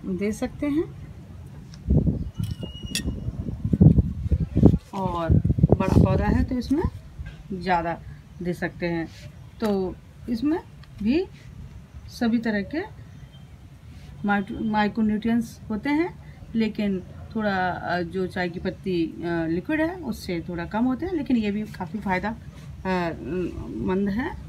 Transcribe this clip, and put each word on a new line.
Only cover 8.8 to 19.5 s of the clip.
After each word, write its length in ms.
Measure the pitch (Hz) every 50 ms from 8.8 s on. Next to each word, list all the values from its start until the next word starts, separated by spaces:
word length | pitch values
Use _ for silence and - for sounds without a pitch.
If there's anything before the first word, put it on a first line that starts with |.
| 180
हैं। 220 | 170 170 165 160 156 - - - - - - - - - -
तो 360 | 233 214 202 190 185 180 165 - - - - - - -
इसमें 320 | 240 226 254 294 320 370 - - - - - - - -
भी 240 | 196 214 269 339 392 403 - - - - - - - - - - - - - - - -
सभी 300 | - - 247 226 226 240
तरह 240 | 226 233 214 202
के 200 | 190 - - 320 403 440 - - - - - - - - - - - - - - - - - - - - - - - - - - -
माइक्रो-, 380 | 202 202 202 196 - 240 -
माइक्रोन्यूट्रिएंट्स 1000 | 226 220 214 214 208 202 208 233 220 208 208 208 220 226 233 240 226 - - - - -
होते 200 | 220 214 - 285
हैं, 480 | 294 302 339 370 - - - - - - - - -
लेकिन 480 | 226 220 214 202 - 208 202 190 180 - - - - - - -
थोड़ा, 340 | 220 214 208 196 185 185 180
अ, 300 | 170 - - 139 170 180
जो 260 | 180 170 170 190 185
चाय 220 | 180 - 190 180 175
की 120 | 175 180
पत्ती, 460 | - 190 - - - 196 180 170 165
अ, 400 | 156 - - 165 170 170 170 165
लिक्विड 340 | 160